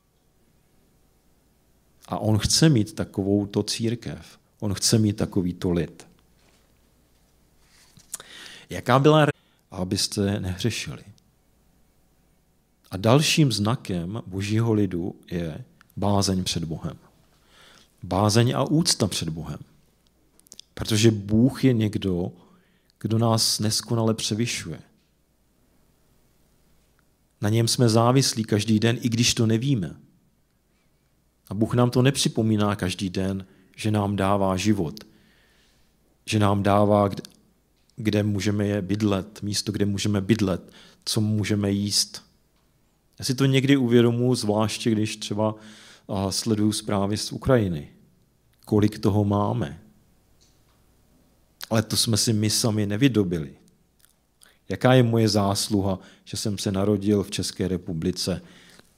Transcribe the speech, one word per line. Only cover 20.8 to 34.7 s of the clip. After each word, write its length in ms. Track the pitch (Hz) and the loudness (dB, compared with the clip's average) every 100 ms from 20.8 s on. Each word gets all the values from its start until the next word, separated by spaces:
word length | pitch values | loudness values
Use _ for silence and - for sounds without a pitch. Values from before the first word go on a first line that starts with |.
| - 107 110 | -4 4 4
Bůh 520 | 107 98 110 127 127 | 2 0 2 2 2
je 100 | 131 | 2
někdo, 580 | 117 107 107 98 87 92 - - _ _ _ _ _ | 2 0 -2 -4 -2 -4 -8 -20 _ _ _ _ _
kdo 180 | 101 113 | -2 0
nás 420 | 117 113 - - | 2 2 0 -2
neskonale 540 | 107 - - 117 113 | -2 -4 -4 -2 0
převyšuje. 680 | 110 - 107 120 - 87 76 - _ _ _ _ _ _ _ _ _ _ _ _ _ _ _ _ _ _ _ _ _ _ _ _ _ | -2 -4 -4 -4 -6 -10 -14 -16 _ _ _ _ _ _ _ _ _ _ _ _ _ _ _ _ _ _ _ _ _ _ _ _ _
Na 80 | 104 | -2
něm 180 | 113 117 | 0 0
jsme 220 | - 120 | 2 4
závislí 540 | 113 117 135 127 117 | 6 4 4 2 -2
každý 360 | 107 104 104 107 | -2 -2 2 2
den, 180 | 113 123 | 2 0
i 80 | 123 | -2
když 240 | 110 120 | 0 0
to 120 | - 113 | 2 2
nevíme. 500 | 113 135 127 80 - - _ _ _ _ _ _ _ _ _ _ _ _ _ _ | 2 0 -2 -4 -10 -20 _ _ _ _ _ _ _ _ _ _ _ _ _ _
A 60 | |
Bůh 200 | 101 110 | -2 0
nám 160 | 120 123 | 2 2
to 120 | 127 | 4
nepřipomíná 720 | 131 139 160 131 110 107 104 101 | 2 2 -2 0 0 2 0 0
každý 340 | 92 - 98 | -4 -4 -6
den, 360 | 92 95 98 92 _ _ - | -4 -4 -6 -10 _ _ -8
že 160 | 110 | -2
nám 240 | 107 101 101 | 0 0 0
dává 420 | 95 101 95 92 | 0 0 0 0
život, 460 | 101 | 0